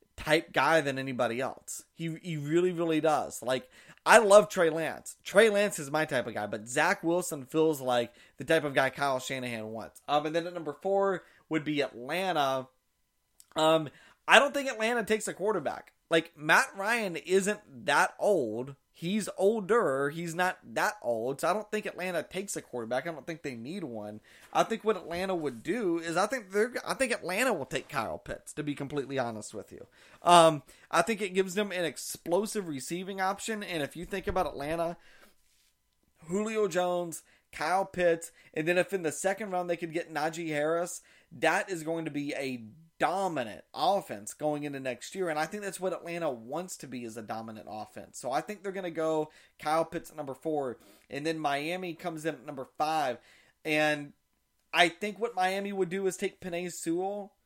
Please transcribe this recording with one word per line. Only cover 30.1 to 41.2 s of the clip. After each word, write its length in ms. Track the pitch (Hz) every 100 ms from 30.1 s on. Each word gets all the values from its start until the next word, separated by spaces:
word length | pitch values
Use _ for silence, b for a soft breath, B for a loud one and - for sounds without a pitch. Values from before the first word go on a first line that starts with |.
| B
Um, 420 | 170 175 160 151 B B B
I 100 | 165
think 200 | 170 202
it 120 | 202
gives 200 | 185 190
them 180 | 180 202
an 140 | 180 160
explosive 840 | - - - 165 175 214 220 175
receiving 540 | 139 - 170 190 196
option. 420 | 190 196 - 214
And 180 | 190 170
if 140 | 139 156
you 80 |
think 240 | 180 196 208
about 200 | 185 160
Atlanta, 500 | - 143 170 170 175 b b b b b b b _ _ _ _ _ 160
Julio 400 | 190 214 220 208
Jones, 560 | 175 180 180 175 151 b b b
Kyle 320 | - 156 185 190
Pitts, 480 | 180 175 165 - b b
and 140 | 156 156
then 100 | 180
if 140 | 175
in 120 | 196
the 100 | 160
second 380 | - 190 196 208
round 180 | 180 175
they 80 | 170
could 160 | 170
get 200 | 160 160
Najee 360 | 156 160 165 160
Harris, 520 | 147 151 170 175 - b b